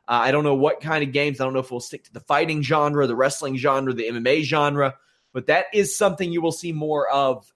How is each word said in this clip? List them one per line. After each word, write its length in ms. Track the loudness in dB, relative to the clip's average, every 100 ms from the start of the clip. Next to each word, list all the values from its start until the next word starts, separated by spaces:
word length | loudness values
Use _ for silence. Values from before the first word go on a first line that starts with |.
| -2
Uh, 140 | 0
I 80 | 2
don't 140 | 2 2
know 100 | 2
what 240 | 2 0
kind 240 | -2 -2
of 80 | -2
games. 280 | 0 -2 -2
I 20 |
don't 80 | -2
know 60 | -2
if 100 | -4
we'll 120 | -10
stick 240 | -12 -16 -16
to 80 |
the 80 | -20
fighting 400 | -2 0 2 -2
genre, 440 | 0 2 2 2 0
the 80 | 2
wrestling 420 | 0 0 -6 -2
genre, 360 | 0 0 0
the 140 | -2 -4
M 80 | -2
M 100 | 0
A 160 | 2
genre, 540 | 2 0 2 2 0 -2 _ _ _
but 140 | -6 2
that 180 | 2 2
is 240 | 0 0 2
something 340 | 0 0 -2
you 100 | -2
will 120 | -2
see 180 | -2 -6
more 380 | -6 -2 -2 0
of 420 | 2 2 0 -6